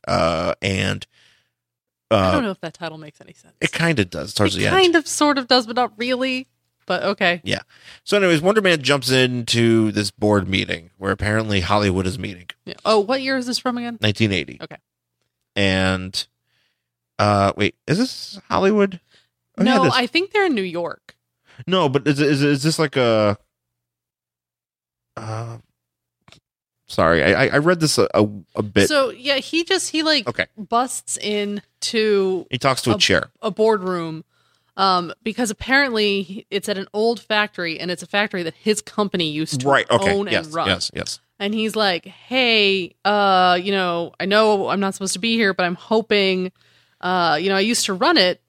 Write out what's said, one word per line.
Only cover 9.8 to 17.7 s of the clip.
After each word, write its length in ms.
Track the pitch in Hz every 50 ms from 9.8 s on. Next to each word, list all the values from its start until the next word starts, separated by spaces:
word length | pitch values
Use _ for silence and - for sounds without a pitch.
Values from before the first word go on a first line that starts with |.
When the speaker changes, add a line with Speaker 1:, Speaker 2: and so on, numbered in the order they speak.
| 110 107
Speaker 1:
this 180 | 101 104 104 101
board 380 | _ _ 107 104 104 101 92 92
meeting 420 | 95 95 98 90 90 82 82 87 _ _
where 140 | 95 98
apparently 480 | 95 - 95 104 107 110 113 107 101 98
Hollywood 460 | 87 87 104 104 104 98 90 92 92 92
is 100 | 90 -
meeting. 300 | 95 101 95 87 90 - - _ _
Speaker 2:
Yeah. 100 | - - - _
Oh, 140 | 202 220 214
what 220 | 202 202 262 277
year 140 | 262 269 269
is 100 | 262 247
this 120 | 247 240 -
from 180 | - 254 240 240
again? 200 | 240 240 240 -
Speaker 1:
Nineteen 320 | - 107 104 - 113 104
eighty. 260 | 98 87 71 - 64 -
Speaker 2:
Okay. 160 | - - - - _ _ _ _ _ _ _ _ _ _ _ _ _ _ _
Speaker 1:
And, 720 | - 101 95 95 95 95 - 95 92 92 92 - - - _ _ _ _ _ _ _ _ _ _ _ _ _ _ _ _ _ _ -
uh, 320 | 107 104 104 101 98 98 -
wait, 200 | - 104 95